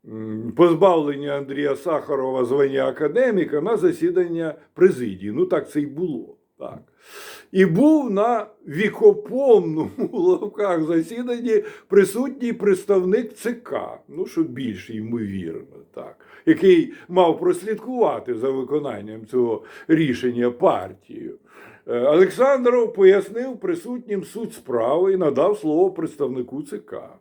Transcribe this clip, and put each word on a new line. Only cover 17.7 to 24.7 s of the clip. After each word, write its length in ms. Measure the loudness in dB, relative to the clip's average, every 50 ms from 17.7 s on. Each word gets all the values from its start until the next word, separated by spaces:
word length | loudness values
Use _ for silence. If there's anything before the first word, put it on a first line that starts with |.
| -8 -8 -8 -8 -2 0 0 0 0 -4 -6 -8 -6
за 160 | -4 -4 -4
виконанням 760 | -2 -4 -4 -2 -4 -4 -4 -4 -10 -10 -12 -14 -14 -16 -14
цього 360 | -4 0 0 0 0 -2 -4 -8 -16 -20 -16 0 0
рішення 640 | 2 2 2 0 -2 -2 -2 -4 -2 0 0 -2
партією. 880 | 0 2 2 2 2 0 -6 -10 -14 _ _ _ -18 -14 -14 -14 -16 -16 _ _ _ -20 -20 -20 -20 _ _ -4
Е, 120 | -2 0
Олександров 920 | 2 4 6 6 6 4 4 2 2 2 4 2 2 2 2 2 0 0
пояснив 680 | 2 6 6 8 8 6 2 -4 -8 -8 -8 -8 -8 -8
присутнім 640 | -6 -6 -6 -6 -6 -10 -12 -12 -8 -6 -6 -6 -6
суть 280 | -10 -10 -10 -10 -10
справи 600 | -12 -16 _ -4